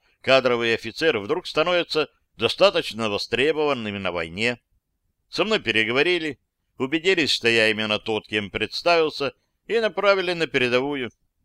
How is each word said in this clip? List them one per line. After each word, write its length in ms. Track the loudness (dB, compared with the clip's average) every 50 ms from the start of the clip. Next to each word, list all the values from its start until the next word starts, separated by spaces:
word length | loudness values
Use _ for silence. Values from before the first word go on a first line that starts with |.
| _ _ _ _
кадровый 540 | 0 4 4 4 4 4 2 2 2 0 0
офицер 440 | 0 -2 -6 -8 -2 0 0 0 0
вдруг 280 | 0 -2 -4 -4 -4
становится 640 | -4 -2 -2 0 2 0 -2 -2 -2 -2 -2 -2 -4 _ _ _ _ _
достаточно 720 | -2 -2 0 2 4 4 4 4 2 -2 -4 -4 -4 -4 -2
востребованным 920 | -2 -4 -4 -2 -2 0 2 2 2 0 0 0 0 -2 -4 -6 -6 -4 -4
на 100 | -4 -4
войне. 480 | -4 -6 -6 -4 -2 -2 -2 -2 -4 _ _ _ _ _ _ _ _ _ _ _ _ _ _
Со 160 | -4 -2 0
мной 160 | 0 0 -2
переговорили, 800 | 0 0 2 2 2 2 2 2 2 2 2 0 -2 -6 -10 -10 _ _ _ _ _ _ _ -6
убедились, 520 | -6 -2 -2 -2 0 2 2 2 2 0
что 180 | 0 0 2 2
я 200 | 4 4 4 2
именно 300 | 2 0 -2 -2 -2 -2
тот, 280 | -2 -2 -4 -4 -4
кем 240 | -4 -4 -4 -4 -4
представился, 840 | -4 -6 -6 -4 -6 -4 0 2 2 2 2 0 -2 -4 -6 -6 -6 _ _ _ _ _ _
и 120 | -4 -2 0
направили 540 | -2 -2 -2 0 2 2 2 2 2 -2 -2
на 140 | -2 -2
передовую. 640 | -2 0 0 0 2 2 0 0 0 -4 -4 -6 -8 -10 _ _ _ _ _ _